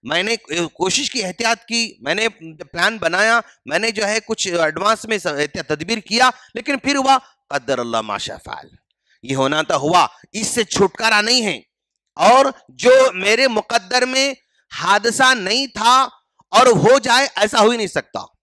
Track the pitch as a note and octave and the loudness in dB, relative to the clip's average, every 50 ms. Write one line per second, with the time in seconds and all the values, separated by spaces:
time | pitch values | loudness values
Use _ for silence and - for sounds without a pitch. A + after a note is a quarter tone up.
0 | _ A#2 D3+ E3+ F#3 G#3+ A#3 G#3+ _ - D3 E3+ E3+ D#3+ _ - F#3 F#3+ - B3+ | _ -4 -4 -4 -2 -4 -6 -6 _ -8 -6 -6 -6 -6 _ -6 -4 -4 -2 -4
1 | C#4+ - - B3+ G3+ F3+ F3+ - A#3 A3+ A#3 A3 _ _ A3+ A#3 A#3 G#3 - _ | -6 -4 -6 -6 -8 -8 -8 -4 -2 -2 -2 -2 _ _ -4 -4 -4 -6 -8 _
2 | A#2 C#3 E3+ G3+ A3 A3+ F#3+ _ E3 E3 D#3+ D3+ F3 _ - E3+ F3 G3+ A3+ G#3+ | -6 -4 -4 -2 -2 -4 -6 _ -20 -20 -18 -18 -20 _ -6 -2 -2 -2 -2 -2
3 | F3+ E3 E3+ F#3 G#3 A3 A#3 A#3 A3 - _ _ _ - C#3+ F3 G#3+ A3+ A3 G#3 | -4 -2 0 0 2 2 2 0 -2 -4 _ _ _ -6 -4 -2 -2 -2 -4 -4
4 | G#3+ G3 G#3+ A3+ - - A3 - - F#3+ F3 F3 E3 D#3 D#3 E3 F#3+ G#3 A3 G#3 | -4 -4 -4 -6 -6 -6 -6 -6 -6 -4 -2 0 0 0 -2 -2 -2 -2 -2 -2
5 | - A3 A3 G3+ - F3 D3 C#3+ D3 D3 _ F#3+ D#3 _ D3+ D3 E3 F3 A3+ A3 | -2 -6 -6 -4 -4 -6 -4 -4 -4 -6 _ -10 -6 _ -6 -6 -4 -6 -6 -6
6 | - - G#3 A#3 B3+ B3+ B3 - - _ _ A3+ B3 - C#4+ C4+ - C4 C#4+ C#4 | -6 -4 0 2 2 2 0 -2 -18 _ _ -12 -6 -6 -6 -4 -2 -2 -2 0
7 | C4 C4+ C4+ C4 - _ _ _ _ _ C#3 C#3+ A#2+ B2 C#3 B2 A#2+ A#2+ A2+ A2+ | 2 2 2 0 0 _ _ _ _ _ -8 -8 _ -2 -4 -4 -2 -2 -4 -4
8 | A2 G#2+ G2+ G2+ - - - - _ - - - D2 - _ _ _ _ _ _ | -4 -4 -6 -8 -8 -10 -14 -16 _ -14 -14 -14 -16 -20 _ _ _ _ _ _
9 | _ _ _ _ - B2 C3+ C3 C3+ C3+ D3 D#3 D#3 - E3+ C#3+ C3+ D3+ F3 F3 | _ _ _ _ -8 -6 -2 0 0 0 0 -2 -2 -2 -2 -2 -2 2 2 2
10 | D3 A#2+ _ _ - _ _ G#3 A3 - - A#3+ G#3+ - - - G3+ F#3 _ - | 2 2 _ _ -20 _ _ -10 -8 -4 -4 -4 -4 -4 0 0 0 0 _ -2
11 | A3+ A3+ A3+ G#3 G#3 A3 B3 B3+ A3+ G3+ D#3 A2 _ _ _ _ _ _ _ _ | -2 0 2 2 0 0 0 0 0 -2 -6 -6 _ _ _ _ _ _ _ _
12 | _ _ _ - D#3+ G3+ A#3+ C4 C#4 C4+ C4 - _ _ C3 B2+ - A#4+ B4+ C5+ | _ _ _ 2 4 6 6 6 4 2 0 -6 _ _ _ 0 4 6 6 6
13 | C4 C4 F#3+ F#3 F#3 G3+ A3 A#3 C4+ C4 A3+ G#3+ G3+ _ A#3 A#3 F#3+ F#3 B3 B3+ | 6 4 0 -2 0 0 2 2 2 0 0 -2 -4 _ -4 -4 -2 -2 -2 -2
14 | B3 B3+ B3+ C4 C4+ C#4 C4 _ _ _ _ _ _ _ - - C#3+ F3+ G3 G#3 | -2 -2 -2 -2 -2 -2 -4 _ _ _ _ _ _ _ -14 -8 0 0 0 2
15 | G3+ A#3 A3+ - C4 B3+ C4 A#3+ F#3 F#3 G#3+ C4 C#4 B3+ _ G#3 G#3+ A#3 B3 C4 | 2 -2 0 2 2 2 2 2 -2 -2 -2 -2 -4 -6 _ 0 2 4 4 4
16 | C4+ B3 - _ _ _ _ _ _ _ - G#3+ B3+ B3+ A#3 E3 C#3 G#3+ B3+ C#4 | 2 0 -4 _ _ _ _ _ _ _ 4 4 6 6 4 4 6 4 4 4
17 | G#3+ C4 A#3 B3 C#4 - - F3+ G#3 G#3+ D4 A#3+ G#3 A3 A#3+ A#3 G#3+ F3+ - D3+ | 4 2 2 2 0 0 -2 -2 -2 0 2 2 2 2 2 0 -4 -4 -6 -8
18 | - _ _ F#2+ F2 - _ _ | -8 _ _ -12 -12 -12 _ _